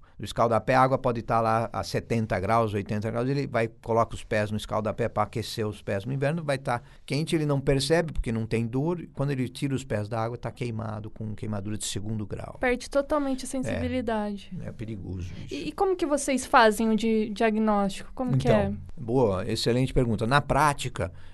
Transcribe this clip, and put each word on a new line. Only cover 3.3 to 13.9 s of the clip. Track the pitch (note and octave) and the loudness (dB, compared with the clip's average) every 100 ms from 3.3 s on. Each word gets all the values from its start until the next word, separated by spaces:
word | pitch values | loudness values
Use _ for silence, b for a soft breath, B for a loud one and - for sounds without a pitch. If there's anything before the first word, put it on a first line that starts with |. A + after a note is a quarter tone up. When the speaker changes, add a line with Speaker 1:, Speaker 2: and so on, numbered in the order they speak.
| C#3 C3+ | 0 0
Speaker 1:
vai, | A#2 A2+ | 0 -2
coloca | - - A2+ A2+ - | -2 0 2 2 -2
os | |
pés | - A2 G#2 | -2 0 0
no | G#2 | -2
escaldapé | - G#2+ G#2+ G2 A2+ | -4 -2 -2 -2 -2
pra | G#2+ | 0
aquecer | G2+ A2 G#2 - G#2+ | -2 -2 -6 -4 -4
os | G2 | -6
pés | - G2+ | -6 -4
no | A#2+ | -4
inverno, | C3+ C#3 E3 | -2 -2 -2
vai | C#3+ C3+ | -2 -4
tá | C#3 A#2+ - b - | -2 -4 -6 b -4
quente, | C3+ D#3+ E3 | -2 0 0
ele | D3 | 2
não | C#3 | 2
percebe, | C3+ C#3 C#3 E3 E3 | 2 2 4 2 2
porque | - B2+ | -2 -2
não | A2+ A2 | -2 0
tem | A2+ A#2 | 0 0
dor, | C3 D#3 F3 | 0 -2 -2
e | - | -6
quando | - C#3 | -4 -2
ele | C3+ C#3 | 0 -2
tira | - C#3 | -2 -2
os | C3 | -2
pés | - G#2 G#2 | -2 -4 -2
da | A2+ | -2
água, | A#2 A#2+ | -4 -4
tá | A#2 | -8
queimado, | - A#2+ A2 A2 G#2+ G#2+ | -6 -6 -6 -6 -8 -10
com | - G#2+ | -8 -8
queimadura | G#2 A2 G#2 G2+ G#2+ | -6 -4 -4 -4 -4
de | |
segundo | - - G#2 A2 G#2 | -4 -4 -4 -4 -4
grau. | - - - | -8 -10 -4
Speaker 2:
Perde | C4 B3 - | 0 0 -2
totalmente | C#4+ C#4 D4+ C#4 C4 | -2 0 0 0 -4
a | C4 | -4
Speaker 1:
É. | |
Speaker 2:
sensibilidade. | C4+ B3 - B3 | -4 -2 -2 -2